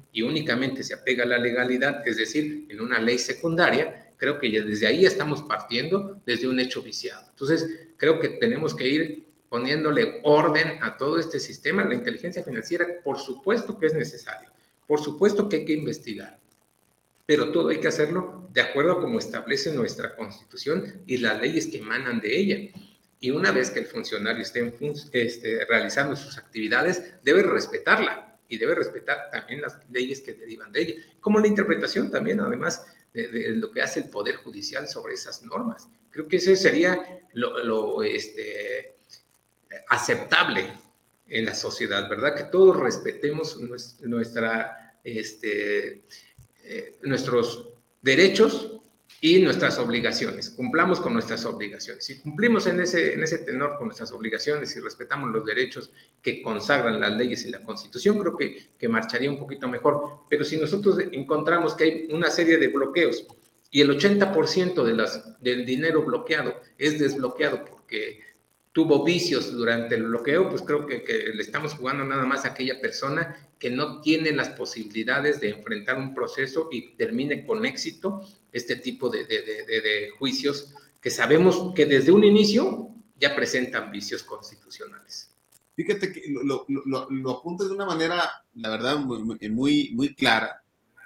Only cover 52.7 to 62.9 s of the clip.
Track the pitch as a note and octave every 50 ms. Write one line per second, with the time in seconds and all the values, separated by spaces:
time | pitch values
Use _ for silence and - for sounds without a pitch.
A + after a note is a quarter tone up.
52.7 | F3 F3+ F3+ - - E3+ D#3 - - - D#3+ D#3 E3+ D#3 - C#3 B2+ C3 C#3+ C#3+
53.7 | - - A#2+ A2 G#2 - A2+ A2+ A#2 G2+ A2 A2+ G#2+ G#2 - D3 D3 D3 C3+ -
54.7 | - C3+ - A2 - - B2 - C#3 C#3+ C3+ A#2+ A2 A2 G#2+ G#2+ G#2+ A#2+ C3 C3
55.7 | - C3 A2+ - _ - - _ _ _ - C3 - - - A2+ G#2+ G#2 G2+ -
56.7 | C#3+ C3+ A#2 A2+ A2 G#2+ G#2 G#2 G#2+ A2 B2 B2 A#2+ - - G2 F2 - - A2
57.7 | G#2 - - - - - - G3+ G#3+ G#3 F#3 E3+ - - C#3+ - - - - _
58.7 | _ _ A#2+ A2+ A2+ A2+ A2+ - - A#2+ C3 C#3+ C#3+ C#3 - C#3 C#3 - C3+ B2
59.7 | B2 A#2 - D3 C#3+ - - - - - _ - D3+ C#3+ D3 - D#3 D#3 D3+ -
60.7 | G3 G3+ - C3 - - - - - C3+ C#3 - D#3 D3 D3+ D#3 F3 F3 E3 D3+
61.7 | D3+ - D#3+ D#3+ D#3 - - D#3 D3+ E3 F3 D3+ - F3 E3+ E3 E3 D3 C#3 B2
62.7 | C3+ C#3 C3+ -